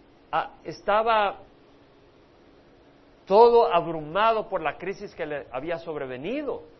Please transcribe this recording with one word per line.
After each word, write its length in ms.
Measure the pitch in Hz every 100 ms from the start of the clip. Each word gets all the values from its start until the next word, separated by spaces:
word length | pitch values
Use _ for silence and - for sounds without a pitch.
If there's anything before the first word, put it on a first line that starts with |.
| - _ -
ah, 220 | 160 - -
estaba 760 | - 156 - 214 226 220 202 175 - - _ - - - _ _ _ _ - - - - - - _ _ -
todo 480 | 202 240 233 -
abrumado 760 | 175 165 160 151 180 226 220 208
por 140 | 185
la 160 | 151 -
crisis 340 | 175 196 202 -
que 100 | 156
le 200 | 147 -
había 280 | 127 160 165
sobrevenido. 840 | 170 147 131 127 165 285 277 135 -